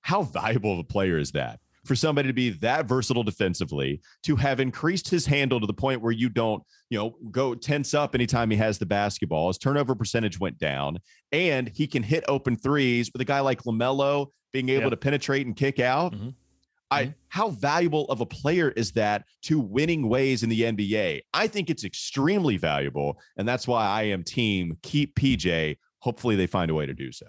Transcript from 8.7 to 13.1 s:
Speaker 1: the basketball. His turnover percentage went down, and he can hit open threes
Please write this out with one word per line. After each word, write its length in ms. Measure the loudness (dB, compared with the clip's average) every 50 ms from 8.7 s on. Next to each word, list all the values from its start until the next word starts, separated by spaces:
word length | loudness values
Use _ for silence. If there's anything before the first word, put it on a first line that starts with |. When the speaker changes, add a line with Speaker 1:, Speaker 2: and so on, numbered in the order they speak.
| 2
Speaker 1:
the 80 | -2 -2
basketball. 600 | 0 2 2 2 0 0 -2 -4 -2 0 2 2 2
His 80 | 0
turnover 380 | 0 0 2 2 2 2 0 0
percentage 440 | -2 -2 -2 0 0 0 0 -2 -2
went 180 | -4 -4 -4 -2
down, 400 | -2 -2 -2 -2 -4 -4 -4 -8 _ _ _ _ _ _ -2
and 360 | 0 2 2 2 0 -2 -4 -2
he 120 | -4 -4
can 160 | 0 0 -2 0
hit 200 | 0 0 0 2 0
open 260 | 0 0 2 0 -2
threes 540 | 0 0 0 2 4 4 4 2 2 0 -2